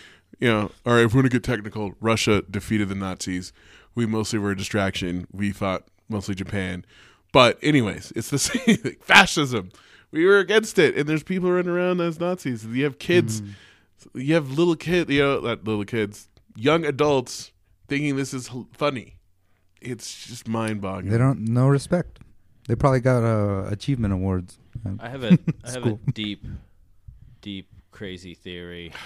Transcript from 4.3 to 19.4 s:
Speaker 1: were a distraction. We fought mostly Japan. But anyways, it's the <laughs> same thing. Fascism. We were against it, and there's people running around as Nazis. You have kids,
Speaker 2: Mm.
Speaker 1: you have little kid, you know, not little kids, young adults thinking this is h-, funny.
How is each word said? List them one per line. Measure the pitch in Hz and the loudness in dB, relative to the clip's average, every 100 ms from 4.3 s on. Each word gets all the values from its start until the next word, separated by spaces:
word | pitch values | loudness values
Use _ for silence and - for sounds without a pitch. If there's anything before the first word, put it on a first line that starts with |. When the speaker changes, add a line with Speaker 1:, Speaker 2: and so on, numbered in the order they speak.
| 113 | -2
Speaker 1:
were | 101 | -2
a | 98 | -4
distraction. | 95 107 98 95 92 87 87 | -2 -2 -2 -2 -4 -6 -8
We | 95 101 | -6 -4
fought | 98 98 90 - _ - | -2 -4 -4 -6 _ -8
mostly | 107 95 | -8 -6
Japan. | 95 95 104 92 87 - _ - _ _ | -8 -6 -4 -4 -6 -12 _ -20 _ _
But | 143 123 - | 8 8 6
anyways, | 143 151 107 82 - - | 2 4 2 -2 -10 -10
it's | 113 | -4
the | 139 | -2
<laughs> | |
same | - 247 - 214 | -2 -2 2 2
thing. | - - | 2 -8
Fascism. | - 175 185 - 143 120 92 - - - _ | 4 6 6 2 0 -2 -6 -14 -20 -20 _
We | 156 175 | 2 4
were | 202 | 6
against | 175 214 220 - | 6 2 2 4
it, | 151 - | 4 4
and | 147 | 0
there's | 156 | -2
people | - 185 180 | -2 -2 0
running | 180 180 | 0 0
around | 175 180 180 | 0 0 0
as | 170 160 | -2 -2
Nazis. | 175 180 147 120 110 | -4 -4 -4 -6 -6
You | 120 | -2
have | 143 127 | -2 -4
kids, | - 175 156 110 | 2 2 2 -2
Speaker 2:
Mm. | 101 101 - _ _ _ - | -6 -14 -20 _ _ _ -18
Speaker 1:
you | - 135 | -8 0
have | 165 139 135 | 0 0 0
little | 175 | 2
kid, | 160 151 180 165 | 2 0 0 2
you | 139 | 2
know, | 139 135 | 2 2
not | 117 113 | -2 -4
little | 92 107 | -2 -4
kids, | 101 117 104 104 - _ _ - | -2 -2 -2 -4 -20 _ _ -4
young | 120 165 | 0 2
adults | 156 131 147 139 123 - - _ _ _ - | 0 0 2 2 0 -8 -16 _ _ _ -6
thinking | 143 147 139 | -2 -2 -2
this | 135 | -4
is | 135 123 | -6 -10
h-, | 123 113 | -12 -14
funny. | - 147 135 - - _ _ | -4 -4 -4 -10 -20 _ _